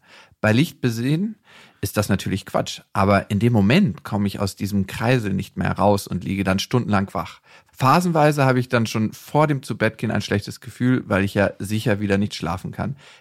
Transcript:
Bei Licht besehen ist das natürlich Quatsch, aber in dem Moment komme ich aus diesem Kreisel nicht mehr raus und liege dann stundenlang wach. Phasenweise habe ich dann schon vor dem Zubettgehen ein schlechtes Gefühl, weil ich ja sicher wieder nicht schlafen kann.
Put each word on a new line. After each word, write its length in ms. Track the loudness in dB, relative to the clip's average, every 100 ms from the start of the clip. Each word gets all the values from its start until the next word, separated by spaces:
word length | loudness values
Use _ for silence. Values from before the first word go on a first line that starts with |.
| _ -20 -20 _
Bei 120 | 2
Licht 280 | 4 2 -2
besehen 560 | -4 -2 -2 -2 -2 -8 _ -20 -20 _
ist 140 | -4 -2
das 120 | 0
natürlich 380 | 0 -2 -4 -2
Quatsch, 340 | -4 -4 -8 -6
aber 380 | 0 4 4 2
in 100 | 0
dem 120 | 2
Moment 520 | 4 4 4 2 -2
komme 220 | -6 -2 -2
ich 140 | -2
aus 160 | -6 -4
diesem 300 | -4 -2 -4
Kreisel 480 | -2 0 2 0
nicht 220 | -4 -6 -4
mehr 160 | -2
raus 340 | 2 2 2 0
und 180 | -6
liege 200 | -4 -2
dann 140 | 0 -2
stundenlang 540 | 0 -2 0 0 -2
wach. 280 | -6 -8 -12 _ -20 _
Phasenweise 720 | 0 4 4 4 4 4 4
habe 140 | 2 2
ich 100 | 2
dann 180 | 0 0
schon 260 | 0 -2
vor 320 | -4 -2 2 2
dem 160 | 0
Zubettgehen 480 | -4 -2 -2 0 -4
ein 100 | -4
schlechtes 400 | -2 -4 -4 -12
Gefühl, 420 | -14 -4 0 0 0
weil 180 | 0
ich 80 | 0
ja 200 | 0 0 -2
sicher 420 | -6 -4 -2 -2
wieder 180 | 0 -2
nicht 160 | -2
schlafen 380 | -4 -6 -6 -8
kann. 240 | -8 -8 -10 -16 -18